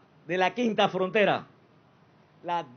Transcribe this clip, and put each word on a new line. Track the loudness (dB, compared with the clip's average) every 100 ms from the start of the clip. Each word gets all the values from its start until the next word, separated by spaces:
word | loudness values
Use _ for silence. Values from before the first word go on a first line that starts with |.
| _ _ -6
de | 0
la | 0
quinta | 0 -2 2 0
frontera, | 0 -2 2 2 2 -4 _ _ _ _ _ _ _ _ _
la | -6 -6 -6